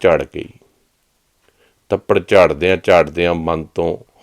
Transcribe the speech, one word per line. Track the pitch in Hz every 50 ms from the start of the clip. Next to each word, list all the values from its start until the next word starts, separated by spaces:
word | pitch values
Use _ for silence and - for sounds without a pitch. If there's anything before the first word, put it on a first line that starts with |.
ਝਾੜ | - 92 82 73 69
ਕੇ | - - 78
ਹੀ। | - - - _ _ _ _ _ _ _ _ _ _ _ _ _ _ _ _ _ _ _ _ _ _ _ _ _ _ -
ਤੱਪੜ | 101 98 - - 104 98 87 -
ਝਾੜਦਿਆਂ | 107 98 90 82 82 73 85 90 95 87 -
ਝਾੜਦਿਆਂ | - 92 85 80 76 73 85 87 87 85
ਮਨ | 85 82 80 82 80 80
ਤੋਂ | - - - 85 85 85 - - _ _ _